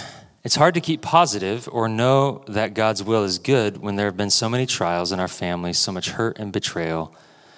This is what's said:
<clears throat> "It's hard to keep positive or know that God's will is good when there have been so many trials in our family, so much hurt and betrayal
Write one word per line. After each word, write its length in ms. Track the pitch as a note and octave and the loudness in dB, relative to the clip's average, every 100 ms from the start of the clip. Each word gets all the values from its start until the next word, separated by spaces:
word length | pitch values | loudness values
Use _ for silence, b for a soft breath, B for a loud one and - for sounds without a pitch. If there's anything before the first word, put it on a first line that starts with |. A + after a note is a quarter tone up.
| - | -10
<clears throat> 380 | - - _ | -16 -20 _
"It's 140 | A#2 C#3 | -2 4
hard 180 | D#3+ E3+ | 4 4
to 40 | |
keep 220 | D#3 D#3 | -2 -4
positive 640 | - E3 D#3 G2+ F#2+ A#2 - | 2 4 4 2 -2 -4 -4
or 180 | A#2 A2+ | -2 0
know 540 | A2 B2 C3+ C#3 - - | 2 4 4 2 -2 -6
that 280 | G#2 G#2+ G#2 | -2 -2 0
God's 260 | A2 G2 | 0 0
will 220 | G2 A2+ | 2 2
is 160 | G2 F2+ | 2 -2
good 380 | - C3+ G#2 G2 | 2 2 2 -2
when 180 | G#2 G2+ | -4 0
there 100 | G#2 | 0
have 100 | F#2 | 0
been 140 | G2+ | 0
so 180 | - A2+ | 0 0
many 200 | B2 B2+ | 0 -2
trials 440 | - F2 F2 F2 | 0 0 0 -2
in 80 | F#2+ | -2
our 80 | F#2 | -4
family, 460 | - F2+ F2 F2 | -4 -4 -4 -2
so 180 | E2+ - | -2 -2
much 200 | F#2 - | -4 -6
hurt 260 | - A2+ - | -4 -4 -4
and 160 | G#2 | -6
betrayal 640 | G2 - - E2 D#2+ D#2 B B B B | -4 -4 -4 -4 -4 -6 B B B B